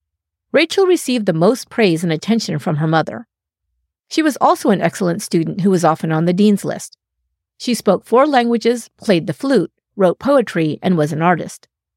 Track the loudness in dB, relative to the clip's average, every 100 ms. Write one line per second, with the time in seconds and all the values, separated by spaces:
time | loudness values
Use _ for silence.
0 | _ _ _ _ _ 0 2 2 2 0
1 | 0 -2 -2 2 2 0 -4 0 0 2
2 | -2 -2 -2 -2 -2 -6 -4 -2 0 0
3 | -2 -8 -16 _ _ _ _ _ _ _
4 | _ -2 -2 0 0 2 0 0 0 -2
5 | -4 -4 -4 -2 -2 -2 0 2 2 0
6 | -2 0 0 2 2 2 -2 -8 -12 _
7 | _ _ _ _ _ _ -6 -2 0 0
8 | 2 2 4 2 0 0 0 -2 -6 _
9 | 0 0 0 -4 0 0 0 _ _ 0
10 | 0 0 0 0 0 -2 -4 -2 -2 0
11 | 0 0 0 0 -4 -16 _ _ _